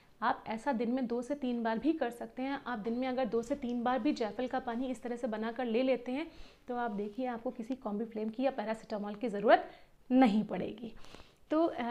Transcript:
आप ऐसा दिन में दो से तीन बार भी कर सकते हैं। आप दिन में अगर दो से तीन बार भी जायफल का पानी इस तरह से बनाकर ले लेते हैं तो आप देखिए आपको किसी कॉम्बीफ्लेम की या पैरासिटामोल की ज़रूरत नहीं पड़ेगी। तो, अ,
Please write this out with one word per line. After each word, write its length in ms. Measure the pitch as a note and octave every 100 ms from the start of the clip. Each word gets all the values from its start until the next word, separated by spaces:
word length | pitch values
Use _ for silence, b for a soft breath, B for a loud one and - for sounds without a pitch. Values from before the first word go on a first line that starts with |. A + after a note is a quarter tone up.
| B B
आप 220 | A3+ - -
ऐसा 240 | A3+ C#4+
दिन 200 | A3+ A#3
में 160 | C4 A#3+
दो 140 | A#3+
से 140 | B3 D4
तीन 280 | B3 A#3+
बार 160 | A3+ A3+
भी 140 | C4+
कर 160 | E4 A#3+
सकते 320 | A#3 A3+ -
हैं। 200 | C4 C#4 -
आप 120 | A#3+
दिन 140 | G#3+
में 140 | A#3 C4
अगर 180 | B3+ B3
दो 160 | A#3
से 140 | A3+ C#4+
तीन 280 | A#3+ A#3+
बार 160 | A#3+ B3+
भी 140 | C4
जायफल 340 | - G#3+ G3+ B3+
का 120 | C4
पानी 280 | B3+ A#3 B3+
इस 160 | B3+
तरह 120 | A#3+ A#3+
से 120 | B3
बनाकर 380 | G#3+ A3+ A3+ A#3+
ले 180 | A3+
लेते 280 | C4 B3 B3+
हैं 200 | C4 E4 B B B -
तो 80 | A#3+
आप 160 | A#3+
देखिए 340 | G3+ G#3 G#3 B3+
आपको 260 | A#3 B3+
किसी 240 | B3 A3+ C4
कॉम्बीफ्लेम 540 | - G3+ A3+ G#3+ A3
की 140 | A3
या 80 | C4
पैरासिटामोल 640 | C4+ G#3+ A3+ - G#3+ G#3 G#3
की 140 | B3
ज़रूरत 420 | G3+ G#3 F4+ - B B B -
नहीं 320 | B3+ B3+ G#3+
पड़ेगी। 500 | G3+ F#3 - G#3+ A#3 - B B B B -
तो, 140 | D#4 E4
अ, 160 | - A#3+